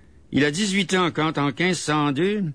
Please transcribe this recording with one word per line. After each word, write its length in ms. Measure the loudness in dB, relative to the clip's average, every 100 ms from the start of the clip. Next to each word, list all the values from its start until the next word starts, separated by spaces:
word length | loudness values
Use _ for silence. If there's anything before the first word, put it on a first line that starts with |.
| -20 -20 -4
il 120 | 2
a 60 | 2
dix-huit 420 | 2 0 0 0
ans 180 | 0 0
quand, 280 | 0 -2 0
en 120 | -2
quinze 280 | 0 -2 0
cent 340 | 0 0 2
deux 320 | 0 0 0 -4